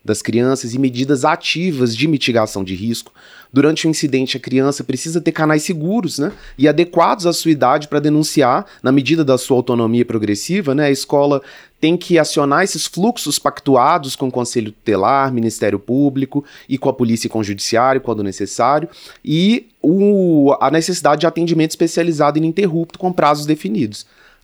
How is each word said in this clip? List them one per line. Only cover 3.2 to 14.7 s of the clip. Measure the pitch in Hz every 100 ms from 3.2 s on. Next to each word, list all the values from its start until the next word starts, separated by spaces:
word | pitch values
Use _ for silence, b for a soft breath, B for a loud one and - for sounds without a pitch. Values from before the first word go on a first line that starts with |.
| B B B
Durante | 131 147 156 165
o |
incidente, | 156 147 131 131 127
a |
criança | - 127 139 139
precisa | 131 131 165 165
ter | 160
canais | 160 156 151
seguros, | 151 165 165 226 170 -
né, | 160 B B -
e | 147
adequados | 147 175 170 185 226 175
à |
sua | 165 165
idade | 147 127 151 147
pra | 147
denunciar, | 147 151 156 156 123 151 202 B
na | 127
medida | 139 127 165 139
da | 127
sua | - 127
autonomia | 127 120 113 120 120
progressiva, | 113 107 101 - 190 147 135
né, | 143
a |
escola | 135 - 143 143 139 B B B _
tem | 156 175
que | - 170
acionar | 147 160 143 147
esses | 190 156 -
fluxos | 165 214 233 151 -
pactuados | 143 - 139 127 139 170 135 -
com | 131
o |
Conselho | 123 117 123 107